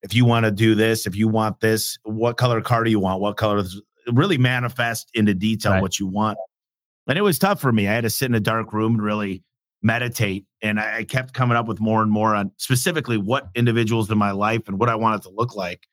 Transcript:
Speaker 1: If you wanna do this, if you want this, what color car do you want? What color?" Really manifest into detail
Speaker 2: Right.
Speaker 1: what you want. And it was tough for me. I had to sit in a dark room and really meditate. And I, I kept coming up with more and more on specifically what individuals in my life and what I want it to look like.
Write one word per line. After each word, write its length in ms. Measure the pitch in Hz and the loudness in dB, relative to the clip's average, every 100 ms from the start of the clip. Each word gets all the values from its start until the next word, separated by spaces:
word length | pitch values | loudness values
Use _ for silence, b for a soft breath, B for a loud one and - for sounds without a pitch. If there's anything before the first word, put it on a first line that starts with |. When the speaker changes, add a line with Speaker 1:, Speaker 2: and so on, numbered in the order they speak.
Speaker 1:
If 120 | 101 | -2
you 120 | 107 123 | 2 4
wanna 260 | 117 113 | 4 2
do 240 | 101 113 104 | 2 4 4
this, 320 | 110 113 - | 4 2 -2
if 80 | 92 | -2
you 120 | 110 | 0
want 300 | 110 107 98 | 2 0 0
this, 360 | 110 110 - - | 0 0 -2 -10
what 320 | 110 110 117 117 | -8 -2 -2 0
color 220 | 123 117 | 0 0
car 240 | 117 117 | 0 0
do 60 | 113 | 2
you 100 | 110 | 2
want? 220 | 95 95 | 0 -2
What 160 | 101 104 | -4 -2
color?" 260 | 110 104 92 95 - _ - | 0 0 -2 -8 -18 _ 0
Really 260 | 120 190 156 | 2 2 2
manifest 720 | 127 127 123 - 117 113 - | 2 0 -4 -2 -4 -4 -6
into 200 | 120 104 | 0 2
detail 400 | 95 107 110 107 | 2 0 0 0
Speaker 2:
Right. 80 | 95 | 0
Speaker 1:
what 180 | 95 - | 0 -4
you 80 | 98 | -4
want. 300 | 95 107 101 - _ _ _ _ _ - | -2 -2 -4 -12 _ _ _ _ _ -4
And 100 | 147 | 0
it 40 | |
was 180 | 208 160 | 0 2
tough 220 | 196 202 | 0 0
for 100 | 135 | 0
me. 160 | 113 101 | 2 2
I 60 | |
had 100 | 113 | 0
to 60 | 117 | -2
sit 160 | - 131 | -2 0
in 100 | 117 | 0
a 40 | |
dark 340 | 104 113 110 | 0 -2 -2
room 220 | 107 110 117 | -2 0 0
and 60 | |
really 420 | 107 104 101 90 _ _ _ _ | 0 -2 -4 -8 _ _ _ _
meditate. 640 | 107 113 123 117 104 95 - _ | 0 0 -2 -2 -2 -4 -10 _
And 180 | 107 107 | -4 -2
I, 180 | 110 110 | -4 -6
I 60 | 110 | -4
kept 280 | 127 127 | -6 -6
coming 220 | - 127 117 | -2 2 2
up 120 | 113 | 0
with 120 | 101 | -2
more 220 | 110 110 | 0 2
and 100 | 110 | 2
more 240 | 107 107 107 | 2 2 2
on 160 | 98 _ | -2 _
specifically 600 | - 127 180 160 127 113 | -2 0 2 -2 -2 -2
what 320 | 98 135 - 120 | 0 -2 -2 0
individuals 560 | 120 117 110 113 104 | 2 2 0 0 0
in 60 | 107 | 0
my 140 | 101 | 0
life 360 | 98 104 117 - | 0 0 -2 -4
and 120 | 98 | -2
what 100 | 120 | 0
I 60 | 110 | 2
want 260 | 113 107 | 0 0
it 80 | 92 | -6
to 40 | |
look 220 | 98 120 107 | -6 -4 -4
like. 320 | 90 90 _ | -8 -8 _